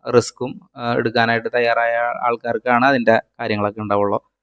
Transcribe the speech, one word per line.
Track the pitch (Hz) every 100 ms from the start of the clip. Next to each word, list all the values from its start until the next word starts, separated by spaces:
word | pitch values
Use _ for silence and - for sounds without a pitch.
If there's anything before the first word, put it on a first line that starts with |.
| 131 123
റിസ്ക്കും, | 113 _ 123 - _ 135
ആ, | 120
എടുക്കാനായിട്ട് | 123 120 117 117 117 113 120
തയ്യാറായ | 120 117 117 117
ആൾക്കാർക്കാണ് | 120 - 123 117 120 113 123 120 131
അതിന്റെ | 135 113 113 - _
കാര്യങ്ങളൊക്കെ | 117 104 104 110
ഉണ്ടാവുള്ളൂ. | 107 101 101 110 _ _